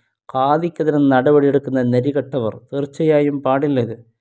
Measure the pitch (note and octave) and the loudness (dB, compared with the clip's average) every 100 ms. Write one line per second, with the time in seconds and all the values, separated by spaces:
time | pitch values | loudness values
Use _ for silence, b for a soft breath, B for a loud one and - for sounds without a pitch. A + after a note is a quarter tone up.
0 | _ _ - C3 C3+ D3+ E3+ - D#3 D3 | _ _ -10 -2 0 0 -2 -4 -2 2
1 | C#3 C3 C#3 D3 C#3 C#3 C3+ C3 B2 B2 | 4 4 4 4 4 0 -2 -2 0 0
2 | C3 C#3 B2 C#3+ A2 - - C#3 C#3+ - | 0 -4 -4 -4 -6 -8 -10 -8 -8 -2
3 | D#3 D3+ D3 C#3+ - C#3 D3 C3+ A2+ A2+ | 2 2 2 -2 0 0 0 -2 -2 -6
4 | - _ | -18 _